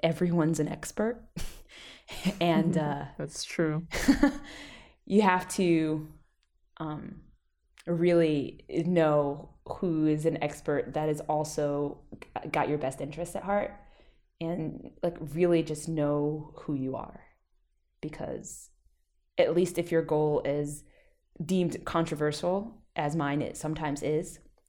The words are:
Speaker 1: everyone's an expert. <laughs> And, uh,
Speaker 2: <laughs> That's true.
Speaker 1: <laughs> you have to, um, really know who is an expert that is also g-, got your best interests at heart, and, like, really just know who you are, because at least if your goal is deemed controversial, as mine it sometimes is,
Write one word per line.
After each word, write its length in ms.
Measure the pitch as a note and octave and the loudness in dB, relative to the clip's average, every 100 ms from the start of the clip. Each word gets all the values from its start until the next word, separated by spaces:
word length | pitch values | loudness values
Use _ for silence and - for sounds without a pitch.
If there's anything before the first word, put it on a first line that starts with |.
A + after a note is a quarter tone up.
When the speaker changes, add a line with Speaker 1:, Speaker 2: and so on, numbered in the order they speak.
Speaker 1:
everyone's 580 | E3 D#3+ F3 E3+ D#3 D#3 | 0 2 2 4 4 2
an 80 | D3 | -2
expert. 560 | - - - A3 A#3+ - - | -4 -6 -4 -4 -4 -10 -8
<laughs> 60 | - - - - - - - - F3+ - | -8 -10 -18 -20 -20 -20 -16 -6 -4 2
And, 340 | E3+ D#3+ E3 F3 | 4 4 4 2
uh, 300 | D3 C#3+ C#3 | 0 -2 -6
Speaker 2:
<laughs> 60 | - | -8
That's 240 | D3 - | -10 -8
true. 420 | - - D#3+ D#3 E3+ - - C#4+ C#4+ - | -6 0 0 0 -4 0 2 4 4 2
Speaker 1:
<laughs> 640 | - - - - - _ - | -10 -16 -18 -20 -20 _ 2
you 160 | G3 | 4
have 260 | G3 F#3 - | 6 4 2
to, 580 | - F3 E3 D#3 D#3 D#3 - _ _ _ _ _ - | 2 4 4 2 -2 -6 -16 _ _ _ _ _ -10
um, 440 | D#3 D3+ - - - _ _ _ _ - F3 | -8 -8 -10 -14 -20 _ _ _ _ -10 -2
really 800 | E3+ F3 E3+ E3 D3 - - - | 2 6 6 6 2 -2 -8 -4
know 840 | D#3+ E3+ F3 D#3 D3 C#3+ C#3+ - - - | -2 2 4 6 4 2 -2 -10 -14 -12
who 400 | - F3+ D#3+ D#3 | -2 0 2 4
is 180 | D3+ D#3+ | 4 2
an 180 | D#3+ | 0
expert 520 | D3 - - C#3+ - D#3 | -2 -2 -2 -2 -2 -2
that 120 | D#3 | 0
is 140 | D3+ | -2
also 800 | - D3+ D3+ - D3 C#3+ D3 - - - | -2 -2 -2 -2 0 0 -2 -6 -16 -20
g-, 300 | - - - | -12 -10 -4
got 180 | D#3 C#3+ | 0 0
your 120 | D3 | 0
best 200 | C3+ - | -2 -6
interests 360 | D3 D3+ E3+ - | -8 -8 -8 -6
at 80 | |
heart, 320 | F#3+ G3+ - - - - _ _ _ - | -2 -2 -2 -8 -20 -20 _ _ _ -8
and, 480 | E3 F3 D#3 - - - | -4 -4 -6 -8 -14 -6
like, 140 | E3+ E3+ D3+ D#3+ | -4 -4 -6 2
really 260 | F3 E3+ | 4 4
just 260 | D#3 D3+ D#3+ | 2 -4 -4
know 640 | D#3+ D3 D3 D3 D3+ D3 - | 0 2 2 0 -2 -8 -10
who 120 | - | -6
you 220 | C#3 C3 C3 | -4 -4 -6
are, 260 | - - - _ _ _ _ _ _ _ | -10 -14 -20 _ _ _ _ _ _ _
because 680 | D#3 - - B2+ - - - _ _ _ _ _ _ - | -10 -8 -8 -8 -10 -16 -20 _ _ _ _ _ _ 2
at 180 | D3+ E3+ | 4 4
least 220 | F3+ - | 2 0
if 140 | - | 0
your 100 | E3 | 0
goal 400 | D3+ D3+ D3+ D3 | 2 2 2 2
is 400 | - D3 D3 D3 - _ _ _ _ - D#3 | 0 -2 -2 -6 -14 _ _ _ _ -8 0
deemed 400 | F#3 F3 - - | 2 2 -2 -2
controversial, 960 | E3 E3 D3+ D3+ D3+ F3 G3 A3 - _ - | 0 0 0 -2 0 0 -2 -4 -12 _ -4
as 200 | D3 D#3+ | -2 0
mine 280 | C#3+ D3 | 0 0
it 120 | A#2+ - | -2 -4
sometimes 460 | D#3 D#3 D3+ C#3+ | -6 -4 -4 -2
is, 380 | D3 D#3 F#3 - - _ | -2 -2 -2 -10 -20 _